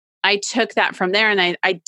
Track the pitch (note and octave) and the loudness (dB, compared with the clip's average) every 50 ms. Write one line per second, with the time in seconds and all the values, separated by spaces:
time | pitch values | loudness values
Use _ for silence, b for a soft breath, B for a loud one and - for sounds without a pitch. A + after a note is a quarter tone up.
0 | _ _ _ _ - G3 G3+ G3+ G3+ - - B3 A3 G#3 - A3+ F#3+ - - - | _ _ _ _ 0 0 0 0 -2 -4 -2 -2 -2 0 0 0 0 0 0 -2
1 | F#3+ F3+ F#3+ G#3 A3 G#3+ G#3 G3 F3+ F3 F3 - - F#3+ F#3 E3+ - | -2 0 0 2 2 2 2 2 2 0 0 -2 -2 -2 -2 -4 -4